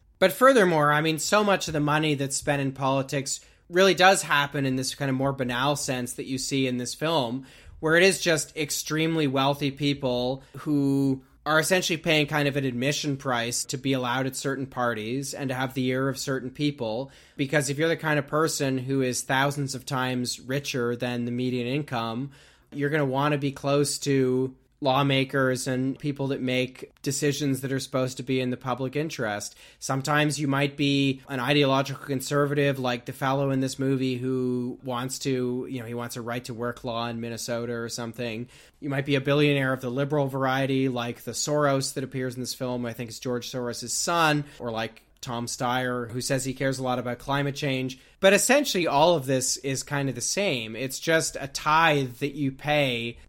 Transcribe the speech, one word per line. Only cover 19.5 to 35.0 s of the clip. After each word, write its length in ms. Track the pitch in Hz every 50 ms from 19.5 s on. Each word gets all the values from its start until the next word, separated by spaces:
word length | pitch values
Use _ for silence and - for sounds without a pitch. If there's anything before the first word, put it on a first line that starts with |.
| 139 147 139 131 135
of 100 | 123 -
times 540 | - 143 127 131 127 127 123 123 117 - -
richer 560 | - 123 135 143 139 - - 127 120 120 120
than 300 | 120 127 123 123 120 120
the 60 | 120
median 360 | 120 120 127 127 127 123 117
income, 640 | 123 135 151 143 - 131 120 113 113 113 123 139 139 - - - - _ _ _ _
you're 180 | - 143 139 139
gonna 140 | 156 156 143
wanna 340 | 131 127 135 143 147 151
be 140 | 139 143 139
close 460 | 135 - - 139 143 147 143 143 - -
to 560 | - 143 139 135 131 127 127 131 131 131 - _ _ _ _ -
lawmakers 840 | 143 131 131 139 139 139 135 135 135 135 143 135 131 131 127 123 -
and 320 | 135 127 127 131 135 135
people 300 | - - 147 135 - 139
that 140 | 135 139 -
make 500 | 127 127 127 127 127 127 - - - - _ _ -
decisions 580 | 147 135 - 151 143 139 143 151 139 135 127
that 100 | 139 127
are 80 | 135 131
supposed 380 | 131 - - 131 131 127 131
to 60 | - 123
be 180 | 135 131 131
in 80 | 127 127
the 80 | 123
public 400 | 123 - 131 120 123 135 131 135
interest. 580 | 147 156 160 - - 120 107 104 104 - - - - - - - _
Sometimes 580 | - - 135 135 139 156 147 147 151 151 139
you 80 | 143 151
might 300 | 139 135 139 143 143 139
be 460 | - 143 139 139 139 139 135 131 135 - -
an 100 | 135 127
ideological 680 | 120 139 147 147 143 135 135 139 135 139 135 - -
conservative, 760 | 143 139 127 - - 147 143 147 139 143 147 139 139 135 131
like 260 | 127 123 123 120 -
the 80 | - -
fellow 380 | - 143 135 135 139 139 135
in 100 | 135 131
this 180 | 135 131 - -
movie 380 | 135 135 139 127 131 131 127
who 600 | 120 127 131 131 131 127 123 123 123 123 123 - - -
wants 360 | 127 123 120